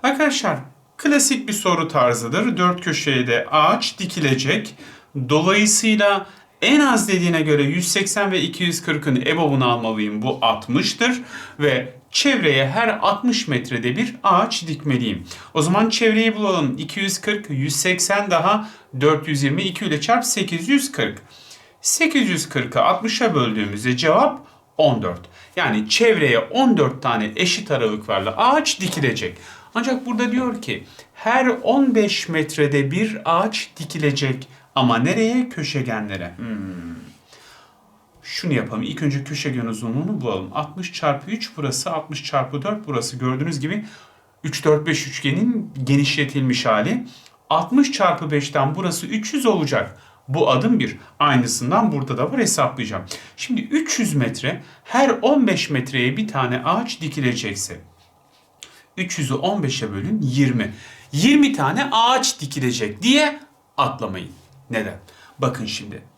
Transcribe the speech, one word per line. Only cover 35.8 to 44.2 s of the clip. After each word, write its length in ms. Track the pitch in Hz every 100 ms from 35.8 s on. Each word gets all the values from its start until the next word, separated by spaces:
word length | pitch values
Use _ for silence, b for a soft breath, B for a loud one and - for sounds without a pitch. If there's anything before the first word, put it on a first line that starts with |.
| 123 110 104 95 87 90
Hmm. 580 | 117 104 95 90 85 80 73 - B B B B B B _ _ _ _
Şunu 300 | - - 175
yapalım. 300 | 131 107 110
İlk 180 | - 147
önce 220 | 151 139
köşegen 420 | - 147 147 127 113
uzunluğunu 560 | 110 117 127 175 196
bulalım. 280 | 123 95 95
Altmış 400 | - 147 185 180
çarpı 380 | - 156 139 165
üç 200 | 220 - -
burası, 340 | 139 - 180
altmış 320 | 160 - 143
çarpı 380 | - 143 127 143
dört 260 | 196 208 156
burası. 300 | 131 113 127
Gördüğünüz 420 | 127 131 160 151
gibi 260 | 151 208 214 B B B